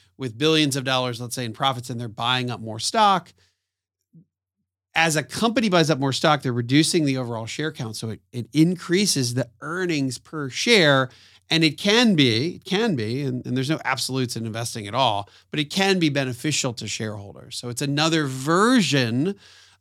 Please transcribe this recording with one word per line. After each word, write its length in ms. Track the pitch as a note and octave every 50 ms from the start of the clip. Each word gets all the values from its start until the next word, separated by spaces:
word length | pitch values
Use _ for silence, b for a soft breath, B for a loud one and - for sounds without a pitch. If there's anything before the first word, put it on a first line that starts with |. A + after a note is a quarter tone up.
| b b b -
with 200 | C3 B2+ G#2+ A2+
billions 380 | D3 D#3 D#3+ D#3 D#3 C#3+ B2+
of 80 | C#3 B2
dollars, 380 | C3+ C3 B2+ B2+ B2 A#2+ A2
let's 120 | B2 A#2 -
say, 120 | C3+ B2
in 80 | A2+ G#2+
profits, 360 | - C#3+ C3+ C3 B2 A#2+ -
and 100 | B2+ A#2
they're 100 | A#2+ A2+
buying 420 | G#2 - A#2 A#2+ B2+ B2+ B2 B2
up 80 | A#2+ -
more 180 | A2 A2 G#2+ A2
stock. 540 | - - - A3+ G#3+ G3+ G3 F3+ F3+ - _ _ _ _ _ _ _ _ _ _ _ _ _ _ _ _ _ E3 _ _ _ _ _ _ _ _ _ _ _ _ _ _ _
As 200 | E3 E3 E3 D3+
a 80 | D#3 C#3
company 460 | - - - G#3+ A#3 A3 C4 A3+ G#3+
buys 200 | F3 F3 D#3+ C#3+
up 80 | D#3+ C3+
more 160 | C#3 C3+ B2+
stock, 280 | - - D#3+ D3+ C#3+
they're 100 | - C3+
reducing 540 | A#2+ A#2+ A#2+ A#2 C3 D3 D#3+ D#3+ - F3 D#3
the 120 | C#3 C3 C3
overall 280 | B2+ A#2 A#2+ A2 A2+
share 260 | A2+ - - D3+ D#3+
count. 240 | D3+ - B2+ A2 G#2+
So 140 | - - A2
it, 100 | G#2 - _ _ -
it 140 | B2 G#2 -
increases 840 | - D3+ D#3+ F3 F#3 E3+ - - E3+ G3 G#3 F#3 - C#3+ B2+ A#2+ A#2+
the 140 | B2+ B2+ - _ _
earnings 580 | C#3+ D3 E3 F#3 F#3 F3 D#3+ D3 C3+ C3 B2 -
per 300 | - - - D#3 C#3+ C3
share. 600 | - - - A#3 A#3+ G3+ E3 D3 C#3 C3+ C3 B2+ b b b b b b b _
And 140 | D#3+ D#3+ D#3+
it 140 | D#3 D3 -
can 380 | - G3+ G#3 A#3 B3+ A3+ G3
be, 400 | D3+ C#3 B2 A2 A2 C#3 F3 F#3+
it 100 | F3+ -
can 320 | - - G3 A#3 A#3+ E3+ A#2+
be, 260 | G#2+ G#2+ A#2+ C#3 D3
and, 220 | C3+ B2 B2+ -
and 100 | - B2
there's 140 | C3 C3 C#3
no 100 | D#3+ - -
absolutes 500 | B2 C3 B2+ - - B2+ C3 C3 A#2+ -
in 100 | A#2 A2+
investing 420 | A2+ G#2 A2+ A#2+ - - A#2+ G2+ G#2
at 60 | G#2+
all, 360 | B2+ C3+ A#2+ G#2 G2+ G2 b b b b b
but 80 | - D3
it 100 | D3+ C#3+
can 280 | - F#3+ F#3+ G3 G3 F#3
be 100 | E3 D3+
beneficial 640 | C3+ C#3+ C3+ B2+ B2 B2 - D#3 C#3+ - - C3 A2+
to 140 | - A2+ G#2
shareholders. 720 | - - A2+ A2 G#2 G#2 G2+ G2 D2 C2 - - - -
So 120 | - B2
it's 120 | A#2+ -
another 440 | D3+ C#3 C#3+ C#3+ D#3 E3 D#3+ D#3+ D3+
version 1080 | C3+ C3 C3 C3 D3 E3 F#3 G#3 A#3+ C4 B3+ F#3 C#3 C3+ C#3 B2+ A2+ A2+ B2 D3 F#3+ G3+ b b b b b b b b b